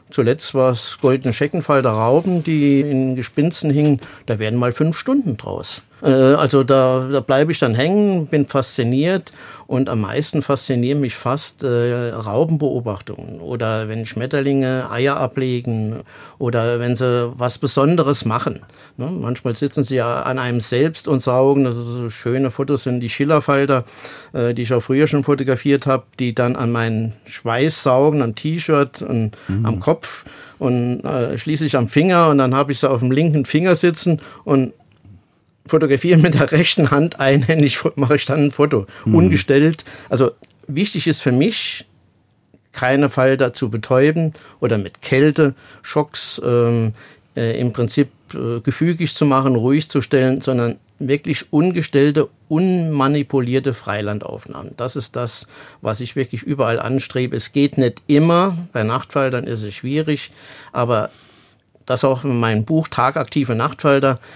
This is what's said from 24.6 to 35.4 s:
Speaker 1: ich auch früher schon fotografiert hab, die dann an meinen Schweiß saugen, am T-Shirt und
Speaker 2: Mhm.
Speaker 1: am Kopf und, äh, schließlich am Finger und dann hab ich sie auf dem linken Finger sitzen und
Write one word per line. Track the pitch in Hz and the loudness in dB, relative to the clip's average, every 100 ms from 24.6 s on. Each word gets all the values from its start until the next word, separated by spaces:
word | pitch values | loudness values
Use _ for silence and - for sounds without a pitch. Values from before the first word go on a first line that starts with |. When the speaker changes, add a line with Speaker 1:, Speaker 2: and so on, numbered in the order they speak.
Speaker 1:
ich | 117 | 0
auch | 123 | -2
früher | - 135 151 | 2 2 2
schon | 147 | 2
fotografiert | 135 139 135 127 143 139 139 | 0 0 0 -2 2 0 2
hab, | 131 - - | -2 -2 -6
die | 123 117 | -4 0
dann | 123 127 | -2 0
an | 117 | -2
meinen | 117 113 110 113 110 - | -2 -2 -2 -4 -8 -16
Schweiß | - 117 117 156 156 | -10 -4 0 0 0
saugen, | - 127 147 151 | 2 4 4 2
am | 120 110 | -2 -4
T-Shirt | 156 160 160 151 131 - | -4 -4 0 0 0 -4
und | - 120 110 - - | -4 -2 -2 -6 -6
Speaker 2:
Mhm. | 98 110 | -2 -2
Speaker 1:
am | 101 | -2
Kopf | 120 156 - - - - - - | -2 -2 -4 -10 -14 -20 -20 -6
und, | 131 123 120 123 | -2 0 0 -4
äh, | - 127 117 113 | -4 -4 -2 -4
schließlich | - 151 156 135 | -4 -2 0 0
am | 113 | 0
Finger | - 185 175 165 | 2 4 4 4
und | 143 | 4
dann | 131 131 | 2 2
hab | 143 | 0
ich | 139 | 0
sie | 135 | 0
auf | 127 | 2
dem | 123 | 2
linken | 135 165 151 127 | 2 2 2 0
Finger | 151 185 165 | 0 2 2
sitzen | 180 160 175 160 - - | 2 0 0 -2 -4 -14
und | - 135 127 - _ _ - - _ _ | 0 2 2 -6 _ _ -20 -20 _ _